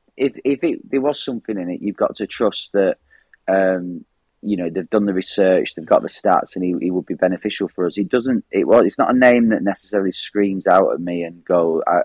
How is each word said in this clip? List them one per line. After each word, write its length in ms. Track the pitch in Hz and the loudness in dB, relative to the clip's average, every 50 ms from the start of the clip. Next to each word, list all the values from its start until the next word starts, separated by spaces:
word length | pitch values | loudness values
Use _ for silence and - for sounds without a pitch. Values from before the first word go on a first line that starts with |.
| _ _ _ | _ _ _
if, 160 | - 135 131 - - - | -2 -2 -2 -2 -2 -2
if 200 | 143 139 - 180 | -2 -2 0 -2
it, 260 | 156 - - - - | -4 -4 -4 -6 -4
there 100 | 135 135 | -4 -2
was 240 | 131 147 147 - - | 0 -2 -4 -4 -6
something 320 | 143 123 113 - 113 107 | -8 -8 -8 -8 -8 -6
in 140 | 95 87 87 | -6 -6 -6
it, 100 | 87 - | -8 -6
you've 160 | - 104 92 | -6 -6 -2
got 200 | - 110 - - | -2 -2 -2 -2
to 100 | - 104 | -6 -8
trust 460 | - - - 117 101 - - - - | -8 -4 -2 -2 -2 -2 -4 -12 -2
that, 240 | - 101 95 92 - _ _ _ _ _ _ _ _ _ - | 0 2 2 2 0 _ _ _ _ _ _ _ _ _ -4
um, 580 | 95 95 95 95 92 92 90 90 90 87 80 - _ _ _ _ _ _ _ - | 0 0 2 2 2 0 -2 -4 -8 -10 -12 -16 _ _ _ _ _ _ _ -4
you 120 | 104 101 87 | -4 -4 -2
know, 100 | 87 85 | -2 -4
they've 220 | 82 95 82 - | -4 -6 -4 0
done 160 | 113 104 101 | 0 0 0
the 80 | 101 92 | 2 -2
research, 600 | 95 - - - 101 95 95 92 82 - - - | -2 -4 -4 0 2 4 4 4 2 0 -2 -8
they've 120 | 80 80 | -12 0
got 160 | - - - | 2 2 2
the 60 | - - | 2 -2
stats, 460 | - - - 101 87 - - - - | -10 -4 0 2 2 2 0 -4 -8
and 80 | 92 | -4
he, 120 | 90 90 87 - | -4 -2 -2 -2
he 120 | - 92 | -2 -2
would 160 | 90 90 87 | -2 -4 -4
be 80 | - 90 | -6 -4
beneficial 520 | - 92 90 90 - - 104 - - 98 | -2 0 0 0 -2 -6 -8 -6 -4 -8
for 200 | - - 98 90 | -8 -4 -4 -4
us. 100 | 85 - | -4 -2
He 80 | 104 98 | -4 -4
doesn't, 400 | - 127 123 117 131 120 101 - - | -2 -2 -2 0 0 -2 -2 -4 -2
it, 180 | - 98 82 78 | -2 -2 2 4
well, 160 | 110 120 90 | 6 6 6
it's 140 | 101 - - | 4 0 0
not 120 | 85 92 | 0 2
a 80 | 127 127 | 4 4
name 300 | 127 123 123 120 117 110 | 6 6 6 6 4 2
that 140 | 107 - | 2 2
necessarily 500 | 90 98 92 - - - 107 98 98 92 | 0 -2 -4 -4 -8 -4 -2 -2 -2 -2
screams 540 | - - - - - 104 101 98 95 92 - | -4 -6 -12 -6 0 0 0 0 0 -2 2
out 260 | 95 90 95 95 - | 4 4 6 6 4
at 80 | - 78 | 0 -2
me 220 | 87 87 87 85 | -4 -6 -4 -4
and 200 | 85 85 87 87 | -6 -8 -10 -16
go, 400 | _ - 90 87 82 82 80 78 - | _ 0 2 2 2 2 0 0 0
I, 160 | - 87 87 - | 2 0 2 2